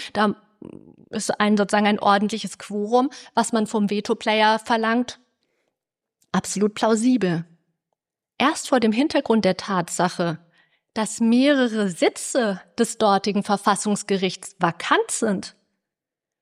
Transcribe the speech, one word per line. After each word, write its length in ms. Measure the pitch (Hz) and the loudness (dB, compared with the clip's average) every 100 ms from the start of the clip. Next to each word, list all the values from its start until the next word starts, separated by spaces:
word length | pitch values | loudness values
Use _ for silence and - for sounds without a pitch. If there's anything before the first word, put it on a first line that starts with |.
| - | -2
da 220 | 208 214 - _ - - - 52 - - | -2 0 -2 _ -20 -20 -20 -20 -20 -12
ist 280 | - - - | -8 -4 0
ein, 160 | 208 208 | 2 2
sozusagen 300 | 202 208 208 | 2 2 2
ein 120 | 208 | 2
ordentliches 600 | - 202 208 214 196 - | 2 2 2 -4 -10 -12
Quorum, 520 | - 208 208 247 262 - - | -10 -8 0 2 2 -4 -6
was 180 | - 220 | -2 0
man 140 | 226 214 | 0 -2
vom 240 | 226 202 | 0 0
Veto-Player 680 | 208 208 226 - 214 214 220 | -2 -2 -4 0 2 4 2
verlangt, 640 | - 226 220 233 247 - _ _ _ _ _ _ _ _ _ _ _ | 0 0 0 0 -2 -8 _ _ _ _ _ _ _ _ _ _ _
absolut 440 | 190 - 190 208 | -4 -2 0 -2
plausibel. 720 | 208 220 220 240 254 185 170 165 _ _ _ _ _ _ _ _ - | 0 0 2 2 2 2 -2 -6 _ _ _ _ _ _ _ _ -2
Erst 300 | 269 320 - | 0 0 0
vor 120 | 254 | 2
dem 120 | 226 | 2
Hintergrund 520 | 220 302 294 - 226 | 2 0 0 2 2
der 140 | 185 185 | 2 0
Tatsache, 800 | - 190 170 - 175 - 170 156 _ _ _ _ _ | -2 -4 -4 -2 -2 0 -4 -4 _ _ _ _ _
dass 260 | - 214 - | -6 -6 0
mehrere 680 | 226 240 269 285 247 220 202 | 2 4 4 4 2 0 -2
Sitze 720 | 170 359 - - 277 220 190 - - | 0 -2 -2 -4 -2 -2 -2 -6 -2
des 200 | 233 - | -2 2
dortigen 460 | 214 196 208 202 | 2 2 2 -2
Verfassungsgerichts 1120 | 196 202 - 196 214 202 - 196 185 - - - | 0 0 0 0 0 -2 -2 -2 -2 -4 -14 -2
vakant 520 | 170 - - 330 453 | -2 -2 0 0 0
sind 460 | - 220 202 - - _ _ _ _ _ _ _ _ | -2 -2 -2 -6 -16 _ _ _ _ _ _ _ _